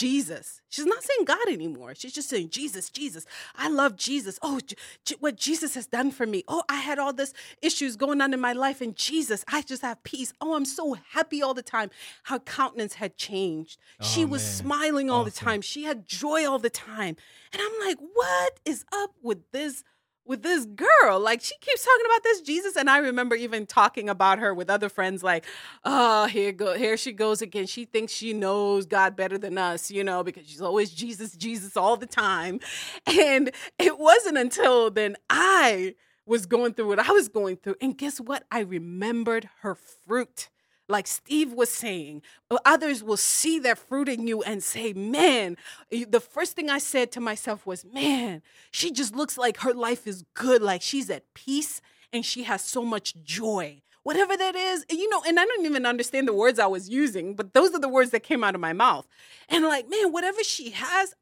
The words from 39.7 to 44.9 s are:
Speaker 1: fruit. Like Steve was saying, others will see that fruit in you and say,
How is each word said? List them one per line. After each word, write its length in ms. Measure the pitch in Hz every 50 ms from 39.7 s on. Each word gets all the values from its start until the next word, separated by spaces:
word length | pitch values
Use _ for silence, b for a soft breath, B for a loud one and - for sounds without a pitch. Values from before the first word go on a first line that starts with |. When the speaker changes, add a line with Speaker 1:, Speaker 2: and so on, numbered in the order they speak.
| 185
Speaker 1:
fruit. 760 | - _ - - _ _ 170 208 247 247 - _ - - - _ _ _ _ _ _ _ -
Like 140 | 202 208 185
Steve 480 | - - - - - 277 302 311 277 240
was 160 | 233 247 233
saying, 540 | - - - 233 196 180 151 143 151 147 b b b b b _ 233 240 -
others 380 | - - 320 302 302 285 226 214
will 120 | 214 214 202
see 420 | - - - - - 311 320 330
that 180 | 269 247 226 214
fruit 320 | - _ 254 269 285 262
in 160 | 262 233 226 233
you 140 | 226 220
and 220 | - - 220 202 175
say, 280 | - - - 226 226